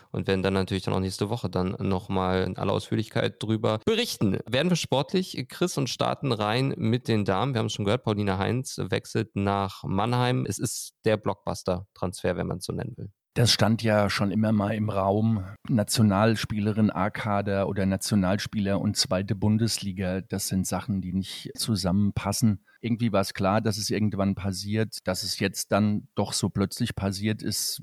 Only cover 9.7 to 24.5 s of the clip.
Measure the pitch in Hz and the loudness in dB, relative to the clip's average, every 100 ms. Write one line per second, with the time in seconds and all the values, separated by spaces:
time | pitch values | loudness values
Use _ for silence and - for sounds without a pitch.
9.7 | - 98 98 113 123 123 127 127 - - | -6 -4 -2 0 2 2 0 -2 -4 -4
10.7 | - - - 110 110 - 95 - 87 - | -4 -10 -4 0 0 0 -4 -6 -6 -2
11.7 | 90 95 - 92 - 90 87 90 90 - | -4 -6 -6 -6 -2 -2 -2 -4 -6 -6
12.7 | 90 92 - 101 - _ - 117 - 104 | -6 -6 -10 -14 -16 _ 0 2 4 4
13.7 | 110 113 107 101 - 101 98 107 107 101 | 2 4 4 4 2 0 2 2 2 2
14.7 | 110 107 98 98 104 113 107 92 101 - | 0 -2 0 2 4 2 0 -2 -10 0
15.7 | 107 104 - 107 98 110 110 - 104 104 | 0 2 4 6 6 4 2 -2 -2 0
16.7 | 104 104 82 101 - 107 101 101 98 92 | 2 2 2 -2 -2 -2 0 0 0 0
17.7 | 98 95 95 - 104 90 104 - 110 98 | 0 0 0 0 2 4 0 -2 -2 0
18.7 | 98 107 98 - 92 101 101 107 107 110 | 0 0 0 0 0 0 0 2 2 2
19.7 | - 101 92 92 92 - 95 - 95 90 | -2 -4 -4 -2 -2 -4 -6 -2 0 0
20.7 | 92 - 98 92 95 98 - - - - | -2 -2 -2 -2 -2 -4 -8 -12 -6 -2
21.7 | 104 90 98 101 - 98 98 113 101 - | 0 2 2 2 0 -2 2 2 2 -4
22.7 | _ 113 113 117 98 98 - 95 107 113 | _ -4 -2 2 2 0 0 2 2 2
23.7 | 104 101 101 107 98 98 95 98 | -2 -2 0 0 2 0 0 -2